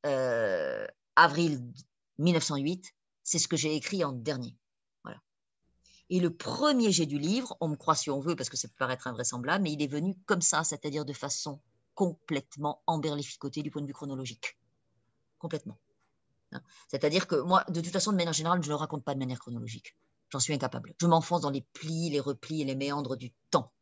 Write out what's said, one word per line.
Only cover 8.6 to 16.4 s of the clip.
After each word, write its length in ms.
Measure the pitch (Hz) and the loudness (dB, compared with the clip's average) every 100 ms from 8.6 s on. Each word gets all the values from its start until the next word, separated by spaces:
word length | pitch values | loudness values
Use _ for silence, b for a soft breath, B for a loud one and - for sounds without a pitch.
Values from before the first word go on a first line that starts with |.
| 110 | -8
peut 60 | _ | _
paraître 280 | 127 127 131 | -2 -2 -4
invraisemblable, 580 | 117 120 123 127 190 | -4 -4 -2 0 2
mais 80 | 175 | 2
il 100 | 147 | 0
est 60 | 143 | -2
venu 260 | 147 180 190 - | 0 -2 -4 0
comme 160 | 190 | 2
ça, 200 | - 156 | 4 2
c'est-à-dire 400 | 160 147 151 147 | 0 -4 -4 -4
de 80 | 147 | -4
façon 480 | 139 139 - 151 139 _ _ _ | -6 -6 -6 -6 -10 _ _ _
complètement 880 | - 185 165 - 147 - 143 147 - - | 0 0 0 -4 -4 -4 -4 -4 -2 -2
emberlificotée 760 | 160 156 147 143 - 139 151 | 0 0 -2 -6 -8 -8 -6
du 80 | 147 | -6
point 120 | 147 | -6
de 40 | 143 | -8
vue 80 | |
chronologique. 640 | - 139 131 127 110 - - _ _ _ _ _ _ _ _ | -8 -8 -6 -8 -8 -10 -10 _ _ _ _ _ _ _ _
Complètement. 400 | 165 156 - 117 _ _ _ _ _ _ | -8 -6 -8 -16 _ _ _ _ _ _